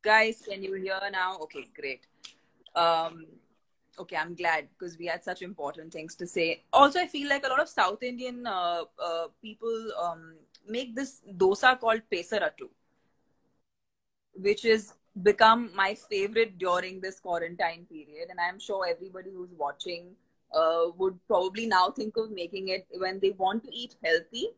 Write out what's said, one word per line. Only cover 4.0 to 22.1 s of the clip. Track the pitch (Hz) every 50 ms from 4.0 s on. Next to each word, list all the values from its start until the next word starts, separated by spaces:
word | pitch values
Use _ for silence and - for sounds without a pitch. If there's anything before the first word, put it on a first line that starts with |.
| 190 175 180 160
I'm | 156 170 175
glad | 165 175 170 160 156 147 - _ _
'cause | 180 175 170 160
we | 170 175
had | 165 175 -
such | 185 180 -
important | 190 180 196 170 147 143 156 165 160 165 -
things | 165 156 165 -
to | - 180 175
say. | - 180 165 165 165 - _ _
Also, | - 247 285 294 277 359
I | 359 -
feel | - 294 285 285
like | 277 277 277
a | 262
lot | 262 269
of | 320 294
South | - - 208 185 202 214 247
Indian, | 247 247 240 247 254 247 240 247
uh, | 240 202 185 180 175 175 170 160 - _ -
uh, | - 175 165 165 170 160 _ _
people, | - 220 214 _ 226 226 226 220 226 220 - -
um, | 175 175 165 165 165 160 160 156 _ _ _ - _ 202
make | 220 240 269 247 226
this | 247 277 269 - -
dosa | _ 202 196 175 190 190 196 - - 254 254 254
called | - 226 220 226 220 _
pesarattu, | - 175 170 - 226 208 180 151 - - 135 - _ _ _ _ _ _ _ _ _ _ _ _ _ _ _ _ _ _ _ _ _ _ _ _ _ _ _ _ _ _ _ _ _
which | 190 185 202 208 214 -
has | 233 220 220 208 - - _ _ _ _ 202
become | 180 208 208 - 226 220 226 240 240 220 175
my | 196 196 190 214
favorite | - - - 214 196 196 208 220 226 226 220 190 175
during | 180 185 175 180 180 185 185 190
this | 185 190 190 -
quarantine | _ 185 170 170 170 165 175 170 196 165 165 170 175
period. | _ 170 156 147 147 151 151 170 170
And | - 175
I'm | 175 175 180 202
sure | - - 202 190 190 175
everybody | 165 170 180 190 185 185 185 190
who's | 196 185 180 180 180
watching, | 160 147 143 139 _ - 190 175 170 175 180 190 _ _ _ _ _ _ _
uh, | - 156 165 160 165 170 165 175 170 180
would | 190 190 185 180 _ _
probably | 220 180 185 190 185 214 226
now | 226 196 185 180 190
think | - - 226 220